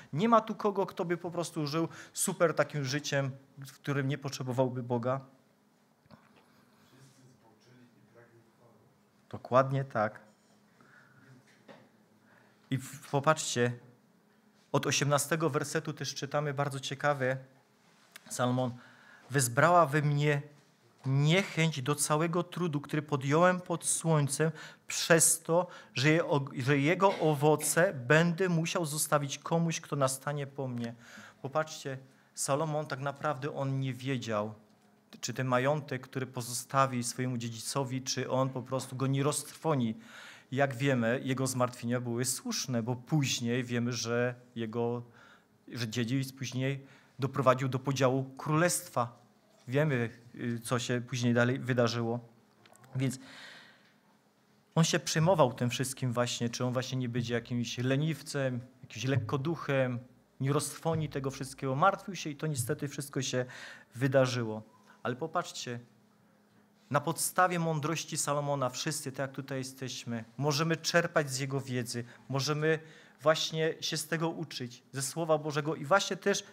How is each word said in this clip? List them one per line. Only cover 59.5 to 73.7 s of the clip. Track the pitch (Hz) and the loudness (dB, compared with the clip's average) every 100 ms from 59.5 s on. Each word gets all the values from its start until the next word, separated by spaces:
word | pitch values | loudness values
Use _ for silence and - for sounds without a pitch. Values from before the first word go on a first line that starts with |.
| 160 - 135 127 120 - _ _ - | -4 0 0 2 -2 -8 _ _ -4
nie | 135 | 0
roztrwoni | 143 - - 165 160 151 | 0 -2 -4 -2 -2 -2
tego | 143 135 | -4 -6
wszystkiego. | - 131 - 135 135 | -6 -10 -6 -4 2
Martwił | 190 196 - 175 | 2 2 -6 -8
się | 160 | -8
i | 143 | -6
to | 156 | -4
niestety | 135 131 143 143 | -2 -2 -4 -4
wszystko | - 135 139 | -6 -6 -4
się | 131 127 123 - - - - | -2 -2 -2 -8 -16 -18 -16
wydarzyło. | 117 135 135 127 123 113 107 - _ _ - | -2 4 4 4 2 -4 -6 -12 _ _ -8
Ale | 117 123 | -6 -4
popatrzcie, | 160 175 165 - 123 120 - _ _ _ _ _ _ _ _ _ _ | -4 -4 -6 -10 -10 -10 -12 _ _ _ _ _ _ _ _ _ _
na | 143 | 0
podstawie | 170 - - - 180 175 | 0 -2 0 4 4 4
mądrości | 165 151 151 160 - 151 | 2 0 0 -2 -2 -4
Salomona | 151 143 143 139 127 | 0 0 0 0 0
wszyscy, | - 160 147 135 | -2 -4 -4 -6
tak | 139 | -6
jak | 135 | -6
tutaj | 143 135 135 | -6 -6 -6
jesteśmy, | 127 - 131 - 120 117 110 - | -6 -10 -10 -8 -6 -6 -8 -2
możemy | 147 139 165 160 | 0 2 0 0
czerpać | - 170 170 165 139 | 2 2 2 0 0
z | 127 | -4
jego | 139 135 | -2 -4
wiedzy, | 120 123 120 120 120 - - | -2 -4 -4 -6 -8 -14 -6
możemy | 135 135 151 156 156 156 - - _ | -2 0 0 0 0 -4 -20 -20 _
właśnie | 151 156 - 160 160 | 2 2 0 0 -2